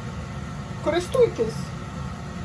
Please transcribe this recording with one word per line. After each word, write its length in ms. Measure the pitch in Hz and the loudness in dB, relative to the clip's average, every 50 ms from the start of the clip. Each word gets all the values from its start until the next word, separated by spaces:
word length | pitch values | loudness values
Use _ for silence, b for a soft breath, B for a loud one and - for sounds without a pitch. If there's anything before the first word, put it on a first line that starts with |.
| - - - - - - - - - - - - - - - - - | -6 -6 -6 -6 -6 -6 -6 -6 -6 -6 -6 -6 -6 -6 -6 -2 0
користуйтесь, 680 | 302 302 349 359 - - 523 466 - - - - 440 - - - - - - - - - - - - - - - - - - - | 2 4 4 2 4 6 6 6 6 6 4 0 0 0 -2 -4 -6 -6 -6 -8 -6 -6 -6 -6 -6 -6 -8 -8 -8 -8 -6 -6